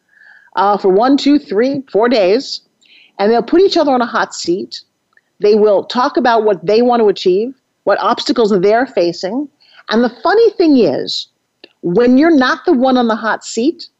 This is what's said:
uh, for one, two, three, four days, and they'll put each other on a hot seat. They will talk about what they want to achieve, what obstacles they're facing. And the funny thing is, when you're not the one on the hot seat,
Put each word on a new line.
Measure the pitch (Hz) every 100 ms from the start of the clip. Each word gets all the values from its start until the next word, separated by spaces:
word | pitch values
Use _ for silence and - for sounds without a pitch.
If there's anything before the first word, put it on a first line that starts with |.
| _ _ _ - _
uh, | - 196 202
for | 196
one, | 185 247 277
two, | 277 285
three, | - 196 254 277 -
four | 190 240
days, | 247 180 220 - - _ _ _ _ _ -
and | 202
they'll | 233
put | 226 339
each | 392 339
other | 294
on | 254
a | 233
hot | 220 190
seat. | - - 180 240 - - _ _ _ _ -
They | 202
will | 214 214 190
talk | - 240 269 339
about | 247 233
what | 214 185 165
they | 214
want | 247 240
to | 214
achieve, | 190 185 180 233 - _ _
what | - 196
obstacles | 196 240 - 247 220
they're | 202 196 226 254
facing. | - 175 165 185 233 294 _ _ _ -
And | 220
the | 247 240
funny | 339 415 466
thing | - 339 269
is, | 185 127 92 - - _ _ _ - _
when | 165 175 247 254
you're | 320 311
not | 254 311 -
the |
one | 277 262 254
on | 233
the |
hot | 220 220 196
seat, | - - 254 339 - _